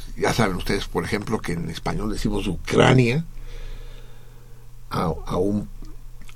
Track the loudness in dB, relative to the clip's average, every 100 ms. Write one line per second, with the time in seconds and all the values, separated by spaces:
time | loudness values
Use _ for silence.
0 | -6 0 2 4 2 2 0 0 0 -2
1 | 0 -2 0 -2 0 -2 -2 -2 -2 0
2 | 0 0 2 2 0 -2 2 6 8 8
3 | 6 4 -2 -8 -8 -8 -8 -8 -10 -12
4 | -12 -12 -14 -16 -14 -14 -14 -14 -4 0
5 | 0 0 -2 2 2 2 -2 -8 -10 -10
6 | -10 -10 -10